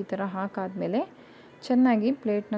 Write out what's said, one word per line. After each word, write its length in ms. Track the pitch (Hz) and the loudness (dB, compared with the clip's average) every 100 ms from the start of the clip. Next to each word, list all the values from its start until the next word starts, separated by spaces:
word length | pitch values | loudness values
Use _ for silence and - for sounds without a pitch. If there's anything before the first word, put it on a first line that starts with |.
ಈ 20 | 196 | -2
ಥರ 120 | 185 196 185 | -4 -4 -4
ಹಾಕಾದ್ಮೇಲೆ 640 | 196 202 185 190 170 208 381 - - - - - - | -6 -4 -6 -4 -2 -2 -4 -8 -20 -20 -20 -12 0
ಚೆನ್ನಾಗಿ 420 | 254 254 220 214 277 | 4 6 4 2 -2
ಪ್ಲೇಟ್ನ 340 | 220 208 208 | -2 -2 -2